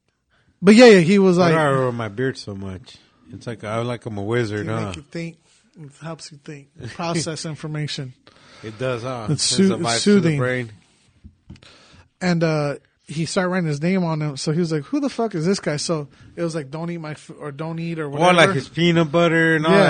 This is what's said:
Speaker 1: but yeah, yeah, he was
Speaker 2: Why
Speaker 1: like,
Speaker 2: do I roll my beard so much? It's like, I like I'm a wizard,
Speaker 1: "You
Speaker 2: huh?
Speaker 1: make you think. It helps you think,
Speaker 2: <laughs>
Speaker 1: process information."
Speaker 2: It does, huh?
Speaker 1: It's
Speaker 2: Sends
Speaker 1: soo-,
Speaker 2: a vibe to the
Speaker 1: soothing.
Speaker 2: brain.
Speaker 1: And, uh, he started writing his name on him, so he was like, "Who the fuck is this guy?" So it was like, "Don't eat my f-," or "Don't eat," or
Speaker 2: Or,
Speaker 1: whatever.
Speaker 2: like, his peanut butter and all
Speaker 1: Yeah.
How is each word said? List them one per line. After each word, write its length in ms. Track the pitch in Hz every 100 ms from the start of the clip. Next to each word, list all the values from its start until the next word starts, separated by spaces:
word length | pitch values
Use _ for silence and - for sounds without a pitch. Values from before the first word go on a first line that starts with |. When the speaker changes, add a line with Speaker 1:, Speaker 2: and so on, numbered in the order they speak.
| _ _ _ _ _ -
Speaker 1:
but 140 | 180
yeah, 120 | 214 247
yeah, 120 | 196
he 200 | 160 202
was 200 | 190 175
Speaker 2:
Why 60 | 175
Speaker 1:
like, 60 |
Speaker 2:
do 40 | 160
I 120 | 147
roll 220 | 135 127
my 160 | 120 110
beard 280 | 101 131 127
so 160 | -
much? 420 | 98 98 92 - - _ _ -
It's 140 | 101 -
like, 160 | 110
I 140 | 107 113
like 220 | 120 120 120
I'm 120 | 101
a 40 |
wizard, 440 | 101 120 110 104 101
Speaker 1:
"You 60 |
Speaker 2:
huh? 140 | 110 104
Speaker 1:
make 80 | 92
you 80 | 143
think. 260 | 170 165 165 _ _ _ -
It 100 | 147 -
helps 280 | 160 160 -
you 60 | 143
think, 240 | - 143 139 -
Speaker 2:
<laughs> 140 | 120
Speaker 1:
process 500 | - 170 170 165 151 165
information." 680 | 147 156 151 151 - 131 - _ _ - -
Speaker 2:
It 160 | 110 107
does, 240 | 131 120
huh? 260 | 123 123 107
Speaker 1:
It's 120 | 147
Speaker 2:
Sends 240 | - 127 190
Speaker 1:
soo-, 60 |
Speaker 2:
a 40 | 110
vibe 20 |
to 60 | 113
the 120 | 117
Speaker 1:
soothing. 380 | 104 101 165 147
Speaker 2:
brain. 340 | 127 127 117 104 _ _ _ _ - _ - - - - _ - _ -
Speaker 1:
And, 220 | 180 175
uh, 320 | 165 156 147 139 _ _ -
he 160 | 147 165
started 220 | 202 180
writing 160 | 185 165
his 140 | 143
name 220 | 170 190
on 180 | 170 156
him, 140 | 151 135
so 160 | -
he 80 | 156
was 100 | 170
like, 120 | 156
"Who 140 | 143 294
the 80 | 277
fuck 240 | - 226
is 100 | 180
this 140 | 160 196
guy?" 160 | 180 147
So 320 | - 160 143 _ - -
it 60 |
was 120 | 170
like, 160 | 160 135
"Don't 180 | 156 170
eat 80 | 170
my 120 | 156
f-," 180 | 147 - 147
or 120 | 147
"Don't 260 | 139 160 165
eat," 200 | 170 160
or 60 | 147
Speaker 2:
Or, 20 |
Speaker 1:
whatever. 220 | 143 175
Speaker 2:
like, 180 | 175 160
his 160 | 139 -
peanut 420 | - 175 165 156
butter 440 | 170 170 165 165 160
and 100 | 160
all 60 |
Speaker 1:
Yeah. 100 | 196